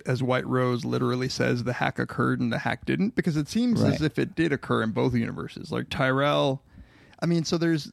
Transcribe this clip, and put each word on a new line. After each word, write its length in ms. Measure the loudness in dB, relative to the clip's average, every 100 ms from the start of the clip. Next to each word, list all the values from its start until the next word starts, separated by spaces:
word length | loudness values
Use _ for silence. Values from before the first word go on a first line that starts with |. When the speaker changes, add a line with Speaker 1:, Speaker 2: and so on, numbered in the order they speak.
| -2
Speaker 1:
as 160 | 0
White 240 | 2 0 0
Rose 380 | 0 2 0
literally 440 | 0 0 0 0 -2
says, 360 | 0 0 0
the 80 | -2
hack 260 | -2 -2 -2
occurred 400 | -4 0 0 2
and 140 | 0
the 60 | 0
hack 260 | -2 -4 -2
didn't? 300 | 0 0 0
Because 200 | 0 -2
it 120 | -2
seems 340 | 0 2 4
Speaker 2:
Right. 120 | 2
Speaker 1:
as 60 | 2
if 160 | 0 0
it 200 | -2 0
did 160 | 0
occur 320 | 0 0 0
in 80 | 0
both 220 | 0 2
universes. 580 | 2 -2 -4 -10 -12 -6
Like, 160 | -6 -4
Tyrell 720 | 0 0 2 2 2 2 -2 -8 -20 -20 -20 -20 -6
I 60 | 0
mean, 180 | 0
so 140 | 0 0
there's, 320 | 2 0 -2